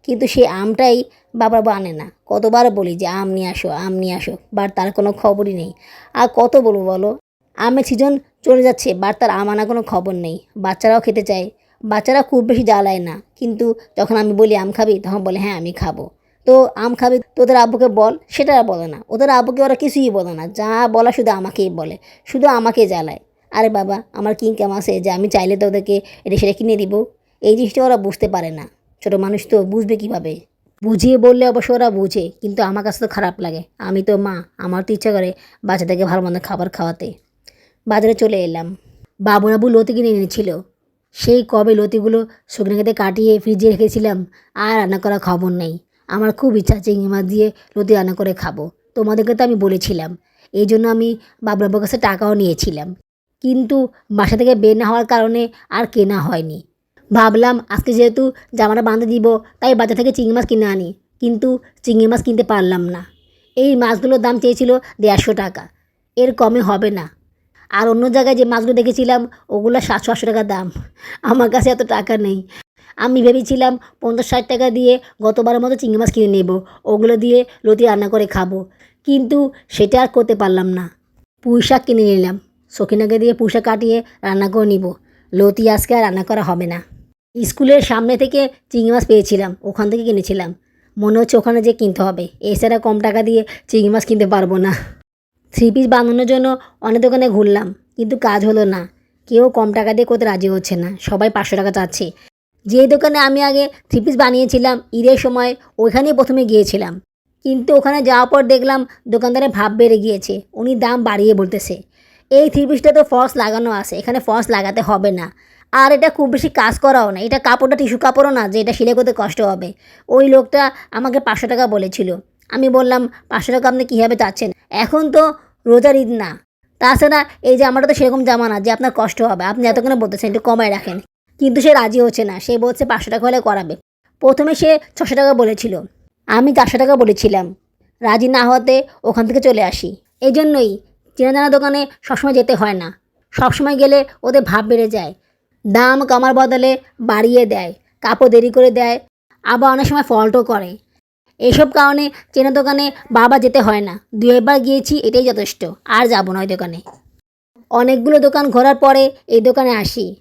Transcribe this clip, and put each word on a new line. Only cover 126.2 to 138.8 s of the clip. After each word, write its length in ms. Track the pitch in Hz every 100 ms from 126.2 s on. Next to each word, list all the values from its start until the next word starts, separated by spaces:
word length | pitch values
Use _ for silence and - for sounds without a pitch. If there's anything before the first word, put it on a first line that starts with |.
| 185 147 _ _ _ _
তাছাড়া 380 | 247 262 294 294 294 -
এই 140 | 247 254
যে 60 | 269
আমারটা 220 | 262 277
তো 60 | 294
সেরকম 260 | 254 262
জামা 240 | 254 233 233
না 100 | 208
যে 100 | 202
আপনার 200 | 226 254 247
কষ্ট 240 | 220 -
হবে, 220 | 233 185
আপনি 200 | 185 214 240
এতক্ষণে 320 | 233 247 262
বলতেছেন 300 | 214 196 220
একটু 120 | 214
কমায় 300 | 214 226 220
রাখেন।" 260 | 202 - 185 - _ _ _
কিন্তু 200 | 269 247
সে 100 | 285
রাজি 260 | 285 226 240
হচ্ছে 240 | 240 226
না, 120 | 214 185
সে 140 | - 240
বলছে 260 | 240 240 262
পাঁচশো 240 | 220 214
টাকা 120 | 226 240
হলে 140 | 247
করাবে। 320 | 226 202 170 170 _ _ _ _
প্রথমে 320 | 262 262 302 302
সে 140 | 311 311 -
ছশো 220 | - 226 269
টাকা 180 | 277
বলেছিল, 400 | 247 220 214 233 180 - _ _ _ -
আমি 220 | 214 269
চারশো 240 | 277 247 254
টাকা 160 | 262 277
বলেছিলাম। 500 | 226 202 214 202 175 190 _ _ _ _
রাজি 260 | 233 220 254
না 140 | 262
হওয়াতে 320 | 240 254 247 262